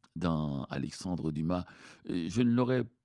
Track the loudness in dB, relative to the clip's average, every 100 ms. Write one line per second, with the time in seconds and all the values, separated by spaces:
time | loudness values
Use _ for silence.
0 | _ -2 0 2 0 -2 -4 -4 -6 -6
1 | -4 -2 -2 0 0 0 -4 -14 -20 -16
2 | -6 -4 -2 2 4 4 4 2 -2 _